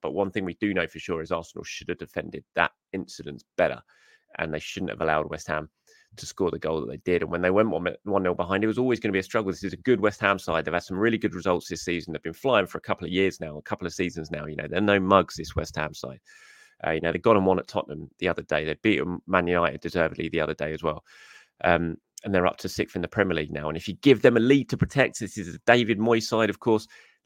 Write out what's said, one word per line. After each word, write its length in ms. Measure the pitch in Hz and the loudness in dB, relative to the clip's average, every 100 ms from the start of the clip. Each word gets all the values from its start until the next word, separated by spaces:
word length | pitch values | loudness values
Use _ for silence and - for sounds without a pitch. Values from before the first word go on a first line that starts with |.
But 100 | 80 | -6
one 180 | 78 98 | -2 -2
thing 140 | 104 | -2
we 100 | 95 | -6
do 200 | 90 104 | -4 -2
know 120 | 92 82 | 0 -2
for 120 | 78 | -6
sure 240 | - 82 | -6 -6
is 100 | 80 | -4
Arsenal 320 | 85 82 82 | -6 -6 -14
should 240 | 80 - - | -12 -12 -8
have 100 | 87 | -8
defended 460 | 82 - 80 - - - | -8 -8 -8 -10 -8 0
that 160 | 82 _ _ | 0 _ _
incident 520 | 95 - - 73 67 _ - | -8 -8 -12 -14 -14 _ 0
better, 240 | 82 62 - _ _ _ _ - | 0 0 -12 _ _ _ _ -8
and 140 | 82 | -6
they 60 | 76 | -6
shouldn't 320 | - - 90 | -8 -8 -8
have 100 | 52 | -4
allowed 300 | 80 78 78 | 0 0 -2
West 160 | 78 - | -8 -6
Ham 240 | 78 78 _ _ _ _ - | -6 -6 _ _ _ _ -16
to 100 | - | -12
score 240 | - 92 | -2 -2
the 80 | 80 | -2
goal 220 | 78 80 | -4 -4
that 100 | 60 | -4
they 60 | 76 - | -8 0
did. 120 | 87 | 0
And 80 | 82 | 0
when 120 | 85 | 0
they 80 | 90 | 2
went 200 | 95 110 | 4 2
one, 180 | 82 87 - | 0 -4 -6
one 220 | 104 98 | -2 0
nil 100 | 92 | 0
behind, 300 | 87 87 95 | -2 -2 0
it 20 | 110 | 0
was 100 | 107 | 0
always 240 | 127 113 | 0 0
gonna 120 | 113 | 0
be 80 | 95 | -2
a 20 | |
struggle. 300 | 92 113 98 | -2 -2 -2
This 120 | 82 | -4
is 80 | 95 | -6
a 60 | 85 | -4
good 220 | - 117 | 2 4
West 200 | 104 - | 2 2
Ham 180 | 101 98 | 0 0
side. 260 | - 82 | 0 -2
They've 100 | 78 | 0
had 80 | 87 | -4
some 160 | - 95 | -4 0
really 180 | 113 110 | 0 2
good 180 | 107 | -2
results 340 | 90 92 87 - | -2 0 0 -2
this 160 | 85 | -10
season. 280 | - 87 78 | -4 -6 -4
They've 100 | 78 | -8
been 120 | 82 | -8
flying 320 | 82 135 117 92 | -4 2 2 2
for 100 | - | -4
a 60 | |
couple 240 | - 101 82 | -6 -6 -2
of 60 | |
years 280 | 90 95 - | 2 0 0
now, 160 | 82 73 | -10 -10
a 60 | |
couple 240 | - 107 87 | -8 -8 -6
of 80 | |
seasons 360 | - 110 - 80 | -4 -4 -4 -8
now. 160 | 78 73 | -8 -8
You 100 | 73 | -8
know, 100 | 76 | -4
they're 120 | 90 | 0
no 200 | 104 101 | 4 4
mugs, 360 | 92 98 90 - | 6 4 4 -4
this 200 | 80 - | -8 -6
West 200 | 80 - | -6 -6
Ham 180 | 76 | -6
side. 260 | 76 67 65 _ - - - - _ - | -6 -14 -14 _ -20 -20 -20 -20 _ -4
Uh, 40 | |
you 100 | 80 | -2
know, 120 | 82 | 0
they 60 | 85 | 0
got 180 | 117 104 | 6 6
and 100 | 95 | 6
won 140 | 92 | 2
at 80 | - | 0
Tottenham 420 | 101 - 76 71 - | -4 -4 -8 -12 -6
the 100 | 87 | -4
other 140 | 85 | -2
day. 220 | 80 76 | -2 -2
They 100 | 78 76 | -2 0
beat 180 | 107 82 80 87 - | 2 2 0 -4 0
Man 200 | 92 87 | 0 2
United 340 | 90 85 71 | 2 2 -2
deservedly 480 | 82 90 80 - 80 | -4 0 0 0 -4
the 120 | 80 | -2
other 140 | 78 | -2
day 180 | 78 76 | -2 -6
as 100 | 78 | -4
well. 220 | 82 76 _ - - - _ _ | -4 -4 _ -20 -20 -20 _ _
Um, 320 | - 85 82 80 _ - | 2 4 2 -4 _ -14
and 100 | 110 | -2
they're 120 | 95 90 | 2 2
up 120 | - | 0
to 100 | 95 | -6
sixth 280 | - - 95 | -4 -4 -4
in 60 | |
the 60 | 85 | -6
Premier 280 | - 95 82 | 0 0 0
League 160 | 76 | -4
now. 160 | 76 76 | -6 -6
And 100 | 80 | -6
if 100 | - | -6
you 60 | |
give 260 | 90 139 117 | 2 6 8
them 160 | 131 120 | 8 6
a 40 | |
lead 280 | 117 143 127 | 4 4 2
to 60 | - | -2
protect, 440 | - 139 123 - | -2 2 0 0
this 180 | 104 - | -10 -8
is 160 | 87 | -10
a 40 | 85 | -4
David 380 | - 120 110 104 | 4 6 6 2
Moyes 260 | 113 117 | 2 2
side, 260 | 110 113 110 | 2 2 2
of 100 | 101 | 0
course, 260 | 123 110 - - - _ | 2 2 0 -20 -20 _